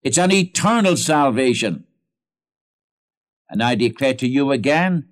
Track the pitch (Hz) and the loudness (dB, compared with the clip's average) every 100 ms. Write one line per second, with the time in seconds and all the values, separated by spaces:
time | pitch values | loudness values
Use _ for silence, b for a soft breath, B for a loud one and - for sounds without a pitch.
0 | 139 160 185 196 180 - 196 233 196 151 | -2 0 2 2 0 -2 0 2 2 0
1 | 135 151 139 113 131 110 113 82 - _ | 0 2 2 2 0 0 -4 -6 -12 _
2 | _ _ _ _ _ _ _ _ _ _ | _ _ _ _ _ _ _ _ _ _
3 | _ _ _ _ _ 104 117 120 120 - | _ _ _ _ _ -4 -2 0 -2 0
4 | 135 123 123 135 139 135 120 156 185 170 | -2 -2 -2 0 0 0 0 0 0 -2
5 | - | -4